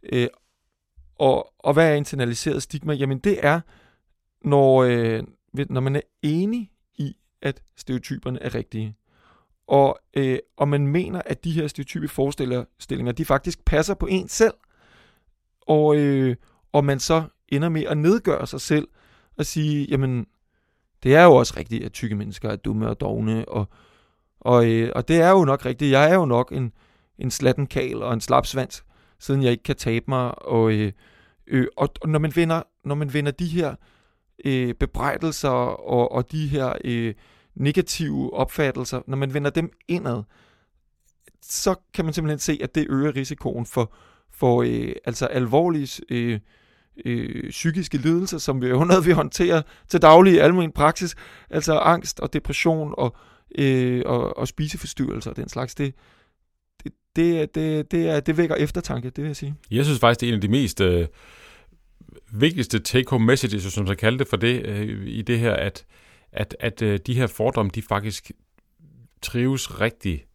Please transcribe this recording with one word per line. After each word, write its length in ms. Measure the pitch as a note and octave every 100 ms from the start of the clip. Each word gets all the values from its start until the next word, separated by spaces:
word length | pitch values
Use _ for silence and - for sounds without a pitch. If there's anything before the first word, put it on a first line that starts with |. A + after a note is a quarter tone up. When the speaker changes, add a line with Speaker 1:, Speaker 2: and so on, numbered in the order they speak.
| -
Speaker 1:
Øh, 140 | B2 A#2+ _ _ _ _ _ _ _ - _
og, 340 | C#3 C3 - _
og 140 | D#3
hvad 180 | D3 E3
er 40 |
internaliseret 680 | D3 D3 C#3 A#2+ A#2+ - C#3+
stigma? 300 | - D3 D#3
Jamen, 260 | D3 C3+ C3
det 200 | G#3 G3+ D3
er, 140 | E3 - _ _ _ _ _ _ _
når, 400 | C#3+ C#3+ C3+ C3
øh, 380 | B2+ A#2+ A2+ A2+ - _ _
ved-, 140 | C3 C#3
når 100 | B2+
man 160 | C3 C#3
er 40 | - _
enig 480 | D3+ D#3 G3 A#3+ G#3 _ _
i, 220 | - C#3+ - _ _
at 200 | C#3 C3+ - _
stereotyperne 680 | - B2+ - C#3 - B2+
er 120 | -
rigtige. 420 | A#2 A2+ A2 A2 A2 _ _ _ _ _ _ -
Og, 320 | C#3 C#3 - _
øh, 240 | - C3+ B2+ - -
og 120 | C#3+
man 180 | C#3+ C#3
mener, 360 | D#3+ - F3+ -
at 180 | C#3
de 80 | E3+
her 140 | E3 D3+
stereotype 420 | - C#3+ D#3+ D#3
forestillinger, 1040 | - C#3 C#3+ C3 B2 B2 _ - C3+ B2
de 120 | A#2+
faktisk 400 | D#3 C#3 - -
passer 300 | - D3+ D#3+
på 120 | G3 -
en 220 | F#3+ F3+
selv. 260 | - A3 - _ _ _ _ _ _ _ _ _ _
Og, 360 | - D3+ D3+ D3+
øh, 400 | C#3+ C#3 C3 A#2+ _ _ _
og 120 | D3+
man 160 | C#3+ C3+
så 240 | - D#3+ D#3+ _ _
ender 200 | C#3 E3
med 140 | D#3+
at 160 | - D3+
nedgøre 480 | D#3 A3+ - D3+ -
sig 140 | C#3
selv 280 | - D3+ - _ _ _ _ -
og 100 | D3+
sige, 400 | - D3+ D3 C#3
"Jamen, 360 | C#3 C3+ B2 - _ _ _ _ _ _ _
det 120 | A#2+
er 80 | C#3+
jo 120 | F3
også 200 | C3 A#2+ -
rigtigt, 280 | - A2+
at 80 | -
tykke 220 | - A#2+
mennesker 360 | G#2 G#2 G2+ A2+
er 60 | G#2
dumme 320 | G#2+ G#2+ A2
og 120 | A2
dovne, 480 | - A2 A2 A2+ -
og, 200 | - G2+ _ _ _ _ _ _ _
og, 260 | - B2 A#2
øh, 260 | A2+ A2+
og 140 | - -
det 80 | E3
er 140 | E3
jo 140 | F#3+
nok 220 | D3+ C3+ B2
rigtigt. 240 | B2 D3
Jeg 200 | C3+ D3+
er 40 |
jo 100 | F#3
nok 280 | D#3 A#2+ B2+
en, 200 | C#3 B2 - _ _ _ -
en 120 | C3
slatten 360 | - C3 C3 C#3
kal 360 | - B2+ A2+
og 120 | G#2+
en 60 | A#2
slapsvans, 640 | - B2+ B2+ C3 B2+ - _ _ _ _
siden 240 | - C#3
jeg 80 | B2+
ikke 140 | A#2+
kan 120 | - C#3
tabe 280 | - A2+ -
mig." 340 | C3 B2 -
Og, 300 | - A#2 A2
øh, 200 | G#2+ G#2+ - _ _ _ _ -
øh, 200 | C3 B2 -
og, 120 | C#3+ -
og 80 | E3
når 100 | D#3
man 180 | D#3 D#3+
vender, 260 | E3 E3 - _
når 100 | C#3
man 180 | C#3+ D3
vender 180 | C#3+ D3
de 160 | C#3+ F3
her, 280 | E3 D#3 B2 _ _ _ _ _ _
øh, 300 | C#3+ C3 B2
bebrejdelser 760 | A#2+ C3+ - C#3 - D#3+ D3 C#3+
og, 640 | B2 B2 - - B2+ A#2+
og 200 | B2 B2
de 160 | D#3 D3+
her, 240 | C#3+ C3 -
øh, 300 | - A#2 A#2 G#2+ _ _ _
negative 800 | - C#3 D3+ E3+ - D#3+ C#3+ C3
opfattelser, 680 | - C3 - C#3+ B2+ B2+ B2+ -
når 100 | C3+
man 180 | C#3
vender 160 | C#3 C#3+
dem 200 | D3+ E3+ _ -
indad, 340 | F3 C#3 A#2 G#2+ _ _ _ _ _ _ _ _ _ _ _
så 320 | - - - F#3 _
kan 100 | -
man 100 | D#3+
simpelthen 240 | D#3 D#3+ D3
se, 200 | - D3+
at 120 | -
det 120 | D#3+ D3+
øger 280 | C3+ D3 C3+
risikoen 500 | C3+ - B2+ A#2+ A#2
for, 260 | - A2+ - _ _ _
for, 320 | - C3 A#2+
øh, 300 | A#2+ A#2 A#2+ B2
altså 220 | - A#2 B2+
alvorlige, 760 | C3 B2 C3+ F3 D#3+ C3+ - -
øh, 320 | A#2+ A#2 A2 - _ _ _ _ -
øh, 460 | - A#2+ A#2 - -
psykiske 480 | - E3 D#3+ F3+ D3
lidelser, 400 | D3+ E3+ F#3+ E3
som 240 | - C3+
vi, 60 | B2 B2+
<laughs> 100 | E3+
noget, 180 | F#3+ E3
vi 40 |
håndterer 520 | D#3+ D3 - F3 E3 D3+ - _
til 140 | F3
daglig 300 | D#3+ E3 G3
i 60 | E3+
almen 340 | D3+ F3+ E3
praksis, 420 | - D3+ - F3+ - - - -
altså 280 | D#3 D#3 D#3
angst 420 | - E3+ - -
og 120 | -
depression 600 | D3+ - D3 E3+ D#3+ D3+ -
og, 180 | B2 - _ _ _ -
øh, 440 | C#3 C3 B2+ B2 -
og, 300 | A#2+ - -
og 120 | -
spiseforstyrrelser 840 | - D3+ - - - B2+ A#2 -
og 60 | -
den 120 | B2
slags. 260 | - B2
Det, 200 | - C#3 C3+ _ _ _ _ _ _ _ _
det, 80 | - _ _ -
det, 380 | E3+ E3+ D3+
det, 360 | D#3+ D#3 D#3 D3+
det 180 | E3+ E3
er, 120 | D3+
det 160 | C#3+ D#3
vækker 180 | E3+
eftertanke, 560 | D#3+ D3 F3+ - B2+ B2
det 120 | C3
vil 60 | D3+
jeg 80 | C#3+
sige. 180 | C#3+ D3 _
Speaker 2:
Jeg 140 | G#2+
synes 160 | D3 C3
faktisk, 200 | A#2 A#2
det 60 | A#2+
er 40 |
en 40 |
af 60 | A2+
de 80 | F#2+
mest, 320 | B2 B2 -
øh, 260 | F#2+ F2 E2+ - - - - - _ _ _ _ - - _
vigtigste 460 | G#2+ D3 F3 A#2+ A2+
take-home 480 | - B2+ C3 C3 A2
messages, 360 | C3 A#2 G#2
som 220 | F#2 G#2+
man 120 | F#2+ G2+
kalder 220 | A2 B2+
det 100 | C3+
for 80 | G2
det, 300 | A#2 B2 G#2
øh, 400 | G#2 G#2+ G#2 G2+
i 160 | A2
det 160 | A2 A#2
her, 140 | A#2
at, 340 | - G2+ - - _ _ _ _
at, 240 | - G#2+ -
at, 220 | A#2 G#2+
øh, 160 | A2 G2+ A2
de 80 |
her 120 | B2 A#2+
fordomme, 440 | - A2+ A#2+ G2+
de 80 | A2
faktisk 480 | A2 G2+ G#2 G2 - - _ _ _ _ D3+ D3+ A2+ _
trives 580 | - A#2+ B2+ C3+ - F2+
rigtig 440 | G#2+ - G2+ D#2 -